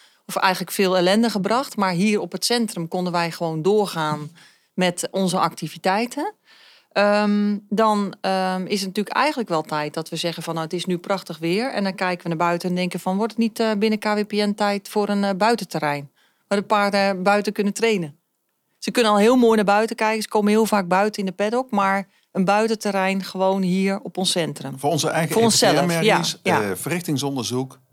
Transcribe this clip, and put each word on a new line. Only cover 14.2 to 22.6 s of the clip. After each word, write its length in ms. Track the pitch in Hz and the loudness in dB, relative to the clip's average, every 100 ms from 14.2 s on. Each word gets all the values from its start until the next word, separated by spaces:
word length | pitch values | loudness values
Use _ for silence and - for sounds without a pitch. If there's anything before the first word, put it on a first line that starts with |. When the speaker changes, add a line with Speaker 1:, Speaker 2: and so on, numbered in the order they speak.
| 208 | -2
Speaker 1:
P 40 | |
N 220 | 208 208 | 0 0
tijd 360 | 202 202 202 - | 0 0 -2 -4
voor 200 | 214 202 | -2 0
een, 140 | 202 | 0
eh, 120 | 202 190 | 0 2
buitenterrein? 720 | 214 240 185 160 151 147 143 _ _ _ - | 2 2 -2 -4 -2 -4 -8 _ _ _ -4
Waar 120 | 202 | -2
de 60 | 202 | 2
paarden 580 | 208 202 196 196 185 | 2 2 2 0 0
buiten 300 | 185 202 208 | 2 2 0
kunnen 200 | 208 202 | -2 -2
trainen." 460 | - 226 202 151 - _ _ _ _ _ _ | 0 0 0 -2 -12 _ _ _ _ _ _
Ze 120 | - | -2
kunnen 200 | - 220 | 2 4
al 60 | 208 | 6
heel 180 | 214 254 | 6 6
mooi 200 | 233 220 | 6 4
naar 100 | 196 | 4
buiten 300 | 202 220 226 | 2 2 0
kijken. 260 | 220 220 | -2 -2
Ze 60 | 214 | -2
komen 240 | 214 208 | 0 2
heel 140 | 214 214 | 4 4
vaak 220 | 208 175 | 0 2
buiten 320 | 185 214 208 | 2 2 -2
in 60 | 190 | -6
de 60 | |
paddock. 400 | 180 208 240 254 | -2 -2 -2 -2
Maar 360 | 202 196 196 190 _ _ | 0 0 0 -4 _ _
een 140 | 185 185 | -2 2
buitenterrein 800 | 208 | 2